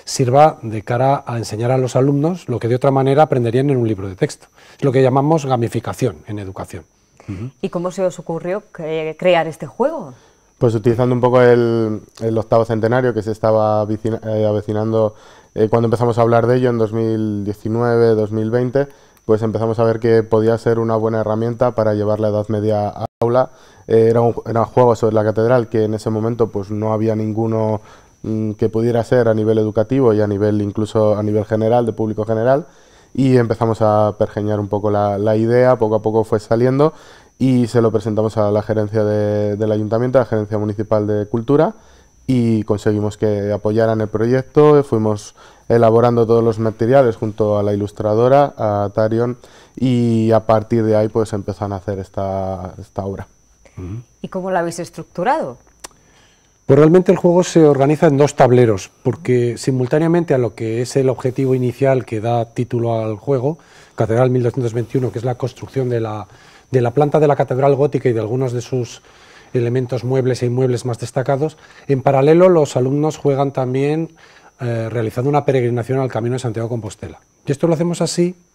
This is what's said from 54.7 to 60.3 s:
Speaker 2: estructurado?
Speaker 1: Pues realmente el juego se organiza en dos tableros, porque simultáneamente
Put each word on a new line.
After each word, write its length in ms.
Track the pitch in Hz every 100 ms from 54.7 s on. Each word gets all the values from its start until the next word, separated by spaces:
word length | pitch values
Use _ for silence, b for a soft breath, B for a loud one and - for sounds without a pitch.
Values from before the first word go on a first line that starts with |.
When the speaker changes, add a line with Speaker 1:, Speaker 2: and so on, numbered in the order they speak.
| 165
Speaker 2:
estructurado? 760 | 170 - 160 - 202 311 180 120 _ _ - _ b b b b b b -
Speaker 1:
Pues 120 | 139
realmente 340 | 156 180 180
el 60 | 185
juego 260 | 180 175
se 200 | 180 170
organiza 440 | 156 139 135 151 170
en 80 | 139
dos 180 | 143
tableros, 560 | - 131 123 120 98 - _
porque 540 | - 113 - 123 120 110
simultáneamente 800 | - 131 123 156 165 175 170